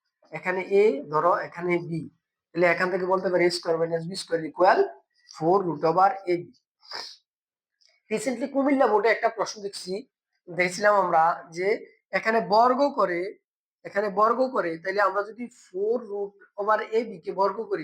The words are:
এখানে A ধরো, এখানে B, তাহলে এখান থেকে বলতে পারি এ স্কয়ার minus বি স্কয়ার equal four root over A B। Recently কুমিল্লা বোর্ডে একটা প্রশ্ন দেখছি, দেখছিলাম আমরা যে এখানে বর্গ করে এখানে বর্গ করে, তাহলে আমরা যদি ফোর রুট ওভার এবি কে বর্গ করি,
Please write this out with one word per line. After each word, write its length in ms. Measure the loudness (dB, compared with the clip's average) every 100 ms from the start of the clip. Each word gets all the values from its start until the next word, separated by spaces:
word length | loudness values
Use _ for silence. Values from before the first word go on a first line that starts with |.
| _ _ _ -10
এখানে 240 | -6 -4 2 4
A 20 | 4 2 -2
ধরো, 220 | 0 2 2 -2
এখানে 260 | -6 -2 -2 -2
B, 20 | -8 -8 -16 _ _ _
তাহলে 160 | 0 2
এখান 140 | 2 0
থেকে 120 | -2 -2
বলতে 140 | -2 0
পারি 120 | 0 0
এ 20 | 0
স্কয়ার 180 | -2 -2
minus 220 | -2 -4 -6
বি 60 | -10
স্কয়ার 180 | -6 -6 -6
equal 300 | 2 4 4 2 -4 _ _ _ -4
four 220 | 2 2 0
root 160 | -2 0
over 180 | 4 2 2 -4
A 20 | -4
B। 40 | -6 _ _ _ -18 -16 -16 -20 _ _ _ _ _ _ _ _ -8
Recently 360 | -6 -4 -4 -4
কুমিল্লা 340 | -2 2 2 4
বোর্ডে 180 | 4 2 2
একটা 140 | 0 -2
প্রশ্ন 200 | -6 -8 -12
দেখছি, 280 | -12 -10 -10 -10 _ _ _ -10 -2
দেখছিলাম 340 | -2 0 2 4
আমরা 200 | 4 4 2 0 -6 -4
যে 100 | -2 -2 -6 _ _ -4
এখানে 220 | 0 0 2
বর্গ 260 | 4 4 4 2 2
করে 200 | 0 -2 -6 -10 _ _ _ _ -8
এখানে 200 | -4 -2 2
বর্গ 200 | 2 2 0 0
করে, 160 | -2 -4
তাহলে 240 | -4 0
আমরা 200 | 2 0
যদি 220 | -4 -8 -14 -16
ফোর 340 | _ -4 -2 -2 -4
রুট 240 | -8 -8 -12 _ -4
ওভার 200 | 0 0 0 -2
এবি 180 | -4 -6 -8
কে 60 |
বর্গ 260 | 0 0 0 -4
করি, 120 | -6